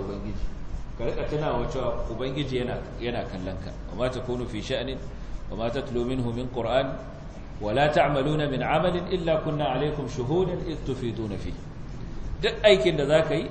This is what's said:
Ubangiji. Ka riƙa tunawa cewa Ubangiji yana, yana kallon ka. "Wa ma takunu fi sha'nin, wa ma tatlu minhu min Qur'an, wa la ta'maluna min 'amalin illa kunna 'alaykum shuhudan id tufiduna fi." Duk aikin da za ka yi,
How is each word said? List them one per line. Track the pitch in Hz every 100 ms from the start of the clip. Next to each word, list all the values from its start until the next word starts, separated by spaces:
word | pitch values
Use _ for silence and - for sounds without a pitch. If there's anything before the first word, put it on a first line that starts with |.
Ubangiji. | 101 101 101 - - - - - - -
Ka |
riƙa | 143 - -
tunawa | 151 156 120 117
cewa | 131 120 - -
Ubangiji | 113 131 143 135 127
yana, | 117 104 - -
yana | 117 117 101
kallon | 95 95 95
ka. | - - -
"Wa | -
ma | 127
takunu | 123 113 123 117
fi | 107
sha'nin, | 98 127 123 135 - - - - -
wa | 104
ma | 113
tatlu | 135 131 117
minhu | 120 131 117
min | 117 127
Qur'an, | 123 113 127 139 151 - - - - - -
wa | 104
la | 117 147
ta'maluna | 165 151 143 139 151 147
min | 127
'amalin | 120 151 175 175 170
illa | 185 165 156
kunna | 156 151 147 131
'alaykum | 147 147 127
shuhudan | - 123 170 185 170 165
id | 143
tufiduna | 139 123 123 107 107 95
fi." | 87 - - - - - - - - -
Duk | 208 226
aikin | 214 190 175 151
da | 139
za | 156
ka | 156
yi, | 147 -